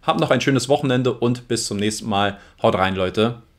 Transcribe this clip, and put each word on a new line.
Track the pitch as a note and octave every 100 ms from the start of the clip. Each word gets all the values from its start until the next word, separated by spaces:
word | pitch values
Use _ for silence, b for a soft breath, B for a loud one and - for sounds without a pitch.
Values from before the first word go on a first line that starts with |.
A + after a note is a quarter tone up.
habt | - C3
noch | C3
ein | C3
schönes | C3+ C3+ B2
Wochenende | C#3+ C3+ B2+ B2+
und | A2+ A#2+ B2 -
bis | A2+ -
zum | G2+
nächsten | G#2 G#2+ A2
Mal. | G2+ G2+ G2+ B B
Haut | A2+
rein, | F#2 F#2+ F#2+
Leute. | F#2 F#2 A2 A#2+ -